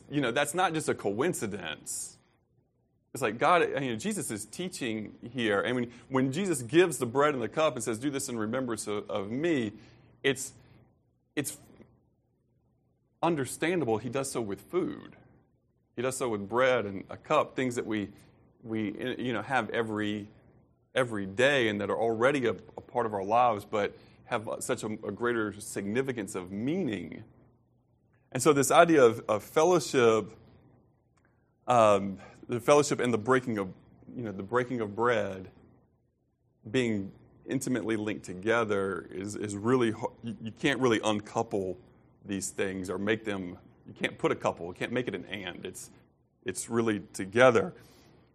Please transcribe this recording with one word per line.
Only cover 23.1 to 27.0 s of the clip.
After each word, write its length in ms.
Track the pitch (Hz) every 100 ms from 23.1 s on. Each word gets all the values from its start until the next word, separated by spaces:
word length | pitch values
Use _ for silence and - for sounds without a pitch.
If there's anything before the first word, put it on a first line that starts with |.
our 100 | 104
lives, 420 | 98 117 123 104 -
but 300 | 107 101 - - - -
have 240 | 120 107 -
such 240 | - 120
a, 40 | 110
a 240 | 107 107
greater 420 | 98 120 117 107 101
significance 760 | - 113 98 117 135 117 95 98
of 160 | 90
meaning. 720 | 98 123 180 151 98